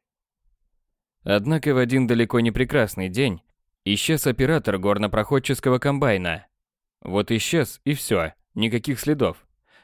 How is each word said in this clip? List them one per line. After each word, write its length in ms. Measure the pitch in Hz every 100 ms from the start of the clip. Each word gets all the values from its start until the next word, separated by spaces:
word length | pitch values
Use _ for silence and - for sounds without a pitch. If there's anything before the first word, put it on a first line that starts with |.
| _ _ _ _ _ _ _ _ _ _ _ _
Однако 500 | - 101 113 160 151
в 60 | 127
один 280 | 120 131 120
далеко 340 | 117 117 120
не 100 | 117
прекрасный 580 | 110 127 143 107 - 95
день 320 | 95 135 85 - _ _ _
исчез 420 | - 202 - 156 143
оператор 520 | 117 127 160 110 98
горнопроходческого 1000 | 98 101 104 110 104 139 131 131 131 127
комбайна. 680 | 143 139 139 98 90 78 - _ _ _ _ _
Вот 300 | - 98 101
исчез 500 | 113 - 165 127 -
и 100 | -
все, 380 | 147 - 95 80 - _
никаких 460 | 107 110 117 147 127
следов. 460 | 147 151 98 - _ _ _ _